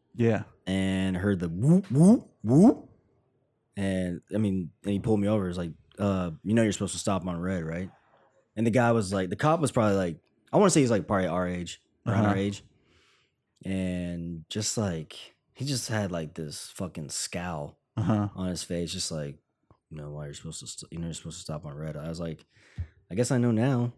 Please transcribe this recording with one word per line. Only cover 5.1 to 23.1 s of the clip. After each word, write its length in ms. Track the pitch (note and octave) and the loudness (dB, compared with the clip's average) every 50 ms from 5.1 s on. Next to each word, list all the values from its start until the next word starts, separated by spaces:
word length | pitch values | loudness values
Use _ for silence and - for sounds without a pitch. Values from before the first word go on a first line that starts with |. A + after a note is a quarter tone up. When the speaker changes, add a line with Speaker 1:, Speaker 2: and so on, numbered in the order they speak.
| A2 G2+ | 2 2
Speaker 2:
me 80 | G2+ G2+ | 2 2
over. 180 | G#2+ G#2+ F#2+ F2+ | 0 0 0 -2
He's 100 | F2 F2+ | -4 -4
like, 140 | F2 E2 D#2 - _ _ _ - | -6 -8 -10 -14 _ _ _ -2
"Uh, 320 | G2+ G2+ G2 F#2 F2+ F2 D#2+ - | 0 0 0 0 -2 -4 -6 -6
you 120 | - F#2 A2 | -2 2 2
know 80 | A#2 | 4
you're 100 | A2+ G#2+ | 4 2
supposed 220 | F#2+ - G#2 F2+ - | 0 -2 -4 -6 -6
to 40 | - | -4
stop 280 | - A2 G2 F#2 E2 | -2 -2 -2 -2 -2
on 120 | F#2 F2 E2 | -4 -6 -4
red, 220 | E2+ F#2 F#2+ F2+ D#2+ | -4 -2 -2 -4 -4
right?" 260 | D#2+ E2 F2 F#2+ - - _ _ _ _ _ _ _ _ _ _ _ _ | -6 -6 -6 -8 -10 -12 _ _ _ _ _ _ _ _ _ _ _ _
And 100 | G#2+ A2+ | 0 0
the 40 | A#2 | 2
guy 220 | G2 B2+ A#2 A#2 | 4 4 4 4
was 200 | A#2 A#2 G#2 F#2 | 4 2 2 0
like, 160 | G2+ G2 F#2 F2+ | -2 -2 -2 -2
the 80 | G2+ | -2
cop 240 | - - D3+ D#3+ F3 | 0 2 2 2 2
was 100 | D#3 B2+ | 0 0
probably, 260 | - B2+ A2 G#2 G2 | 2 4 4 4 4
like, 220 | G2 F#2 F2 D#2+ - _ _ _ _ _ _ | 2 2 0 -4 -8 _ _ _ _ _ _
I 60 | - | 4
wanna 140 | E3 G#3 F#3+ | 4 6 6
say 100 | D#3+ D#3+ | 6 6
he's, 100 | C3+ A#2+ | 4 4
like, 160 | A#2 G2 D#2+ | 4 2 2
probably 200 | - G#2 F#2+ F#2 | 0 0 0 2
our 200 | E2+ D#2+ F2+ F#2 | 0 0 0 0
age, 360 | F2+ F2+ F2 F2 E2 - - _ _ _ _ _ | -2 -2 -4 -6 -8 -12 -16 _ _ _ _ _
around 180 | - G2+ G2 G#2 | 0 2 2 2
our 60 | G#2 | 2
Speaker 1:
Uh-huh. 80 | G2+ G2+ | 2 2
Speaker 2:
age. 240 | G2 G2+ G2+ - - - _ _ _ _ _ _ _ _ _ _ _ _ _ _ _ _ _ _ - | 0 -2 -4 -6 -12 -20 _ _ _ _ _ _ _ _ _ _ _ _ _ _ _ _ _ _ -8
And 760 | F#2+ F#2+ F#2+ F#2 F#2 F2+ F2+ F2 F2 F2 E2+ E2+ E2+ E2+ D#2+ D#2+ - | -4 -4 -2 -2 -2 -2 -4 -4 -6 -6 -6 -8 -8 -10 -12 -12 -8
just, 300 | - G#2+ G#2+ - - A#2+ | -6 -4 -4 -2 -2 -2
like, 560 | G#2+ G2 E2+ D#2+ D2+ - - - - - _ _ _ _ | -2 -2 -2 -6 -8 -12 -16 -20 -20 -20 _ _ _ _
he 140 | _ - C3 | _ -8 -6
just 220 | C#3+ C#3 A#2+ - - | -4 -4 -4 -4 -4
had, 220 | A#2 G#2+ G#2 F#2 | -2 -2 -2 -2
like, 220 | F2+ E2+ E2 D2+ D#2+ | -4 -6 -6 -8 -10
this 360 | - D#2+ D2 D2 - - - - | -10 -10 -10 -10 -12 -14 -14 -10
fucking 360 | - G2 E2 - F2 D2+ C2+ | -10 -10 -10 -8 -10 -10 -8
scowl 680 | - - - - - F2+ F2 F2+ E2+ D2+ C#2+ - - _ _ _ _ - | -8 -8 -8 -6 -6 -6 -6 -6 -6 -6 -8 -10 -12 _ _ _ _ -2
Speaker 1:
Uh-huh. 300 | A2 - A2 G#2 G#2 G2+ - | 0 2 2 2 0 -2 -4
Speaker 2:
on 140 | F#2+ F#2 F#2 | -6 -6 -4
his 140 | F2+ E2 | -4 -6
face, 300 | - - F2+ E2+ F2 D#2+ | -6 -6 -4 -4 -4 -4
just 180 | F2 F#2 - - | -4 -6 -6 -6
like, 260 | E2 D#2 D2 C#2+ C#2+ - _ _ _ _ _ _ - _ _ _ | -6 -6 -6 -8 -10 -14 _ _ _ _ _ _ -20 _ _ _
"You 80 | D#2+ D2+ | -14 -12
know 120 | D2 D2 | -12 -10
why 140 | D2 D2 D2 | -10 -10 -10
you're 80 | C#2+ C#2+ | -10 -12
supposed 260 | - - D#2+ D#2+ - | -12 -12 -12 -12 -12
to, 60 | - | -14
st-, 240 | - - - - - | -14 -14 -14 -14 -12
you 60 | - E2+ | -10 -8
know 80 | E2 E2 | -8 -8
you're 60 | D#2+ | -8
supposed 220 | - - E2 D#2 - | -10 -10 -12 -12 -12
to 40 | |
stop 240 | - - D#2 D2+ D#2 | -10 -10 -10 -10 -10
on 80 | D2+ C#2+ | -10 -10
red." 200 | D2+ D#2 D#2 D2+ D2+ | -8 -8 -8 -8 -8
I 100 | D2+ E2 | -8 -8
was 100 | E2 E2 | -8 -6
like, 260 | F2 E2 D#2 D2+ - _ _ _ _ _ _ - - - _ _ _ - | -6 -8 -8 -10 -14 _ _ _ _ _ _ -10 -10 -10 _ _ _ -4